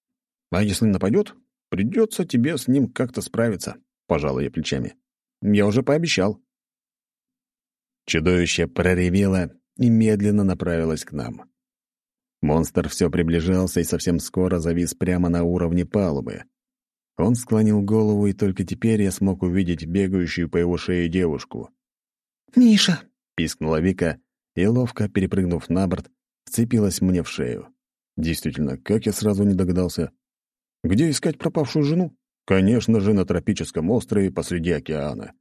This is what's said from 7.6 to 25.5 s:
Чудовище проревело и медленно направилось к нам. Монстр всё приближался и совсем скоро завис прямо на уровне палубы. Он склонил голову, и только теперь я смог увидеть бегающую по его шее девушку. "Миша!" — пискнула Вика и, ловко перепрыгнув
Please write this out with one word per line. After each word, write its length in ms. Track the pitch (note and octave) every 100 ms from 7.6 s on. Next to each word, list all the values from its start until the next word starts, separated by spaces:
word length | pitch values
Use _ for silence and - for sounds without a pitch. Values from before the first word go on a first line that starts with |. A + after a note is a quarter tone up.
| _ _ _ _ -
Чудовище 600 | E2 D#2+ F2+ E2+ - E2
проревело 840 | - F2+ F2+ F2+ F#2 G2 F#2+ E2+ - _ -
и 120 | B2
медленно 540 | A2+ A2 G#2+ G2+ G#2
направилось 640 | G2 F2 E2+ E2 E2 D#2 -
к 60 |
нам. 320 | D2+ A#1+ A#1 - _ _ _ _ _ _ _ _ -
Монстр 480 | D2+ D#2 D#2+ - D2
всё 200 | - F2
приближался 680 | E2+ E2 E2 E2 F#2 F#2 F2+
и 40 |
совсем 360 | E2+ E2+ - E2+
скоро 400 | - - F#2 F2
завис 340 | E2 E2+ E2+ -
прямо 340 | F2+ F2+ F2
на 140 | E2+
уровне 420 | E2+ F2 E2+ F2 E2+
палубы. 600 | G#2 F#2+ C#2 A#1 G1+ - _ _ _ _ _ _ -
Он 180 | A2 B2
склонил 460 | - A2 A2 G#2+
голову, 460 | G2+ A2 G#2+ G#2 G#2
и 60 |
только 300 | F#2+ G2+ F#2+
теперь 380 | F#2 - A2+ A2
я 100 | G2
смог 320 | F2+ G2 F#2
увидеть 420 | F2+ F2+ F2+ E2+ D2+
бегающую 640 | F2+ F#2+ F#2+ F2 E2 E2+
по 80 | E2+
его 200 | F2 F2
шее 320 | - F2+ E2+
девушку. 600 | F2+ F2 C#2 - A#1 A1+ _ _ _ _ _ _ _ _ -
"Миша!" — 480 | B3 G#3 - E3 - _ _ -
пискнула 460 | D#2+ - D#2 D#2+
Вика 380 | F2 C3+ E2+ C#2+ _ _ _ -
и, 100 | F#2+
ловко 440 | A#2+ B2 - G#2
перепрыгнув 600 | G2+ F#2 F#2+ F2+